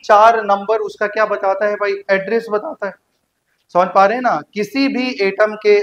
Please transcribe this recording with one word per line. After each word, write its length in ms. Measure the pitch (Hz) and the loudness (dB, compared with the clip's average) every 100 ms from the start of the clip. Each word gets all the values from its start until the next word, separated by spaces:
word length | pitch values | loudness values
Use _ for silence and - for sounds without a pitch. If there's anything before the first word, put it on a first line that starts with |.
| - | 2
चार 360 | 208 220 226 | 6 6 4
number 360 | 208 196 202 220 | 0 -2 0 -2
उसका 280 | 208 - 208 | -4 -6 -6
क्या 180 | 220 214 | -2 -2
बताता 420 | 196 196 196 208 | -2 -2 -2 -2
है 80 | 202 | -2
भाई? 180 | 202 196 - | -4 -4 -2
Address 360 | 196 190 226 226 | -2 -2 -4 -2
बताता 380 | 208 311 294 202 | -6 -6 -10 -10
है। 60 | - _ _ _ _ _ _ _ 175 | -12 _ _ _ _ _ _ _ 0
समझ 120 | 185 | 2
पा 180 | 196 202 | 4 2
रहे 120 | 240 | 2
हैं 40 | |
ना? 180 | 247 165 147 | -2 -4 -6
किसी 340 | 202 202 269 277 | -8 -4 -2 -2
भी 220 | 240 254 247 | -2 -4 -2
atom 340 | 196 196 214 214 | -2 0 -2 0
के 220 | 208 208 | 2 2